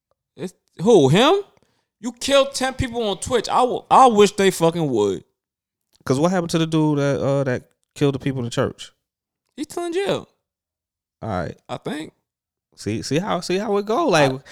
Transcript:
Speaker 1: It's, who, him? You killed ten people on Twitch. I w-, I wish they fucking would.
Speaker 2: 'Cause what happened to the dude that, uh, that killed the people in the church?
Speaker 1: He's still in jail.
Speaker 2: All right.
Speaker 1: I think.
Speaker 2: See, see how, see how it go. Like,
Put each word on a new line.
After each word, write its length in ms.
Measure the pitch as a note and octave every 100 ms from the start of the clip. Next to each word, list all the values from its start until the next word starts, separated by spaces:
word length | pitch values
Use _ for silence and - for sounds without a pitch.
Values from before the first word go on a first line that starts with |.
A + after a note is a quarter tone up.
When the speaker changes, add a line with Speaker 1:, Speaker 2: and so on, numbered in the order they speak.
| _ _ _ -
Speaker 1:
It's, 180 | F3+ - _ -
who, 280 | G3+ G3 C3
him? 320 | F3+ C#4 G4 - _ _ _ _ _
You 120 | A#3+
killed 420 | - C4+ C#4 C4+
ten 200 | - C4
people 280 | B3+ B3+ A#3 G#3+
on 120 | F#3
Twitch. 280 | D#3+ B3 -
I 80 | -
w-, 240 | B3+ F3+ -
I 180 | G#3 C4
wish 240 | G#3 G3+
they 180 | - G3
fucking 380 | - E3 E3+ D3+
would. 340 | A2 G2+ F2 - _ _ _ _ _ _ _ -
Speaker 2:
'Cause 140 | C3
what 120 | F3
happened 180 | F#3 E3+
to 60 | E3
the 80 | D#3+
dude 300 | D#3+ D3+ C#3+
that, 220 | C#3 C3+
uh, 220 | C3+ C#3 C3+
that 240 | B2 - _ _ -
killed 200 | C#3+ C3+
the 40 |
people 200 | C#3+ C3+
in 60 | A#2
the 60 |
church? 400 | - A2+ - - _ _ _ _ _ _ -
Speaker 1:
He's 120 | D#4+
still 160 | F4 F4
in 80 |
jail. 340 | F4 G4 B2 - _ _ _ _ _ _ _ _ _
Speaker 2:
All 80 | G#2+
right. 280 | F2+ D2+ - -
Speaker 1:
I 80 | B2+
think. 360 | - D4+ - _ _ _ _ _ _ -
Speaker 2:
See, 260 | G2+ G#2+
see 160 | - D3
how, 200 | G3+ F3+
see 180 | - F#3
how 200 | G#3+ G3+
it 80 | G#3
go. 220 | C4 D#4
Like, 240 | D#3+ C#3 C3 -